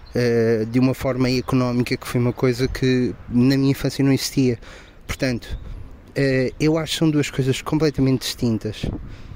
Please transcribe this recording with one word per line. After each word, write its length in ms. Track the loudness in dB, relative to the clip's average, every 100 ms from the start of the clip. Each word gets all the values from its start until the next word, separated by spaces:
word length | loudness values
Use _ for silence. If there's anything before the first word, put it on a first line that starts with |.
| -6 -2
eh, 500 | 2 2 2 2 0
de 100 | 2
uma 140 | 2
forma 360 | 2 -2 0 0
económica, 680 | 0 0 0 2 0 -2 -4
que 100 | -4
foi 120 | 0
uma 140 | 0
coisa 340 | 0 0 0 -2
que 460 | 0 2 2 0 -4 -2
na 280 | 2 4 4
minha 140 | 2
infância 320 | 0 -2 0
não 80 | 2
existia. 480 | 2 0 0 2 0 -6 -20 -20 -14 -10
Portanto, 500 | -4 -4 -4 -6 -10 -10 -14 -14 -18 -8 -2
eh, 360 | 2 2 0 0
eu 180 | 0 2
acho 160 | 0
que 60 | 0
são 100 | 2
duas 200 | 2 0
coisas 320 | 0 0 -2
completamente 600 | -2 0 0 2 2 2
distintas. 640 | -2 -2 -2 0 -4 -6 -6 -6 -10 -14 -16